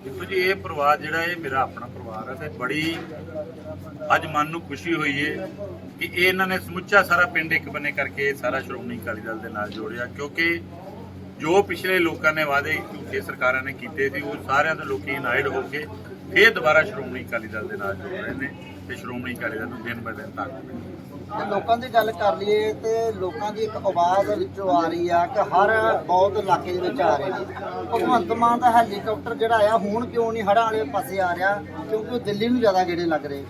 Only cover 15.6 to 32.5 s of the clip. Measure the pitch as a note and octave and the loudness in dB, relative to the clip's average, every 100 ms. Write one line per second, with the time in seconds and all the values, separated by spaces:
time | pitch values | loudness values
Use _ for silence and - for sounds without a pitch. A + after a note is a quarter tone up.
15.6 | C3 C#3+ D3+ - - - - - G#3+ F#3+ | -4 -6 -8 -12 -14 -14 -2 6 6 6
16.6 | D#3 D3+ D#3 - C3 B2+ A#2+ A#2 A2 A2 | 4 6 4 -2 -8 -8 -6 -6 -4 -6
17.6 | G#2+ G#2 G2+ G2 F#2+ F#2 A2 A#2 C3 - | -6 -6 -4 -6 -6 -8 -6 -6 -6 -8
18.6 | - - - B2+ B2 B2 B2+ A#2+ A#2 A2 | -14 -14 -12 -10 -8 -8 -6 -4 -4 -4
19.6 | A2+ A#2 A2+ A#2 A#2 G#2+ G#2 G#2+ G2 F#2 | -6 -8 -8 -6 -6 -8 -10 -8 -8 -8
20.6 | D#2+ - F#2 F2 - - - - G3+ G3+ | -10 -12 -12 -12 -14 -14 -10 -6 -2 -2
21.6 | F#3+ A#3 B3+ A3+ A3 A3 G#3 F#3+ G3 G#3+ | 2 0 2 2 2 0 0 0 2 2
22.6 | G#3+ G3+ A3 A3+ A3+ G#4 F#4 - G#3 G#3 | 2 -2 -2 0 0 -2 -4 -4 -6 -4
23.6 | A3 G#3+ G3 F3+ E3+ F#3+ G3+ G#3 F#3+ F#3+ | -4 -2 -2 2 4 4 4 0 -2 -4
24.6 | G3 F3 E3 E3+ F3 E3+ F3 - F#3 E3+ | 2 4 4 0 2 4 2 2 2 4
25.6 | G#3 A3 A3 A3 D#3 F3+ G3 G#3 G3 E3+ | 6 6 4 2 2 4 4 2 2 0
26.6 | F3 F3+ F3+ - - D3 F#3+ G3 F#3+ - | 2 -2 -2 2 2 2 0 -4 -6 -8
27.6 | - - - A#3 A3 A#3+ A3 A3+ A#3 A#3+ | -8 -8 -2 0 4 4 4 2 4 6
28.6 | B3 A3+ A3+ G3 A3 G#3 A#3+ A3 A3+ A3+ | 6 6 4 0 -4 -4 -4 0 4 6
29.6 | G#3 A3+ G3 G#3+ A#3+ A#3 A3+ A3+ G#3+ G3+ | 6 4 2 -2 -2 0 0 0 4 6
30.6 | A3+ G#3+ G#3+ G3+ F3+ F#3+ F#3 F3 F#3+ G3+ | 6 2 0 -2 -2 0 0 2 2 2
31.6 | F#3+ - D#3 A3 A3 A#3+ G3+ G3+ A#3 | -2 -10 -4 -2 -2 -4 -2 0 2